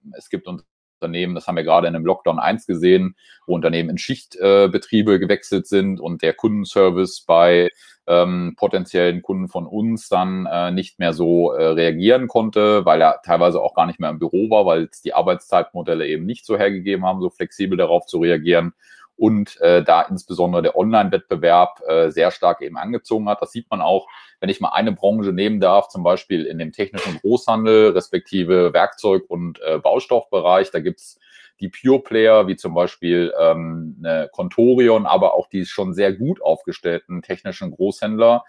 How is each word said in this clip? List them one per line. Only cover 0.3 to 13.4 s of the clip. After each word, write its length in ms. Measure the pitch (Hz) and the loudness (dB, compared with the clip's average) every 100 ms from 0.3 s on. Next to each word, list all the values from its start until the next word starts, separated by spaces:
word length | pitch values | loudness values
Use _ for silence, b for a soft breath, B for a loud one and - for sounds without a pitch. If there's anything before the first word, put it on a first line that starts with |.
gibt 160 | 90 90 | -12 -10
Unternehmen, 880 | 87 _ _ _ _ 85 87 90 82 | -16 _ _ _ _ -8 -6 -6 -6
das 100 | - | -6
haben 100 | 85 | -4
wir 60 | |
gerade 240 | 80 85 85 | 2 2 2
in 80 | 82 | -2
einem 120 | 82 | -2
Lockdown 320 | 90 87 80 | -2 -2 -2
eins 260 | 76 110 - | -2 -2 -4
gesehen, 500 | 85 90 92 92 b b b - | 0 4 4 2 b b b -6
wo 80 | |
Unternehmen 380 | 85 80 82 82 | -2 0 -2 -4
in 80 | 90 | -6
Schicht, 360 | - - - 90 | -6 -8 -12 -2
äh, 300 | 98 98 98 | 4 4 4
Betriebe 520 | 92 - 110 107 95 | 0 -2 0 2 2
gewechselt 480 | 95 101 - 98 - | 0 -2 -2 -6 0
sind 320 | 101 95 92 | 0 0 -4
und 240 | 85 85 | -10 -4
der 100 | 82 | -2
Kundenservice 920 | - 113 104 92 101 92 87 90 - - | 0 -2 -2 -2 2 2 2 -4 -4 2
bei, 420 | 85 87 87 87 b b b - | 4 6 4 2 b b b 0
ähm, 480 | 87 90 90 85 - | 2 2 -2 -6 -4
potenziellen 640 | - 92 90 92 87 87 | -4 -4 -2 0 0 0
Kunden 260 | - 95 92 | -6 -8 -8
von 200 | 90 85 | -10 -8
uns 420 | 107 113 113 - | -6 -4 -6 -4
dann, 380 | 92 92 92 90 | -4 -2 -6 -6
äh, 240 | 87 87 | -4 -4
nicht 260 | 92 92 - | -4 -8 -6
mehr 160 | 85 | -4
so, 380 | 80 85 85 85 | -2 0 2 0
äh, 120 | 65 | 0
reagieren 640 | 80 80 82 80 104 127 120 | 0 0 0 0 2 2 2
konnte, 560 | 117 110 107 104 104 87 | -2 0 0 2 2 4
weil 160 | 80 | 4
er 200 | 78 - | 4 2
teilweise 380 | - 85 | 0 2